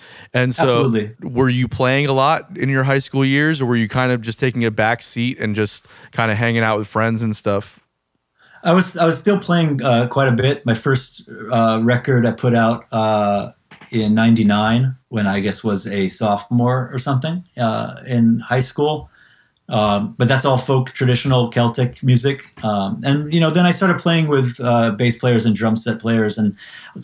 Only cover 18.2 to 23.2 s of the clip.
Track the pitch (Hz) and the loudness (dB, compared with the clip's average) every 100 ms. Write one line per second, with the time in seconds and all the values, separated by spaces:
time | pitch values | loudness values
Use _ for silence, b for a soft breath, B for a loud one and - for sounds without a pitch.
18.2 | 117 117 113 123 127 - 147 151 - b | 4 2 0 -2 -2 -2 -2 -2 -8 b
19.2 | b b b b - 113 107 101 113 - | b b b b -6 0 2 0 -2 -2
20.2 | 120 131 139 131 - 135 127 - 127 123 | 0 2 2 0 2 0 0 -2 0 0
21.2 | 139 127 117 - 117 117 123 - 135 123 | 2 0 2 0 0 0 -4 -2 2 2
22.2 | 131 135 - - 110 104 98 - 127 143 | 2 -4 -10 -8 -4 -2 -2 -4 -2 -2